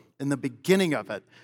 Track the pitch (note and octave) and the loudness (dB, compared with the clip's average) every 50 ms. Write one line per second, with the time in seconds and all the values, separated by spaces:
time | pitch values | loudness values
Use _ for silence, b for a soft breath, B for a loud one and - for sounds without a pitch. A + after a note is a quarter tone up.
0 | - _ _ - C#3 C#3+ C#3+ B2 C#3+ C3+ A#2 - - F3 F#3+ G3 F#3+ E3 C#3 A2+ | -20 _ _ -8 -4 -4 -2 -2 -4 -6 -8 -2 2 2 4 4 4 2 0 -2
1 | G2+ - G#2+ G2 - _ b b | -4 -6 -10 -10 -12 _ b b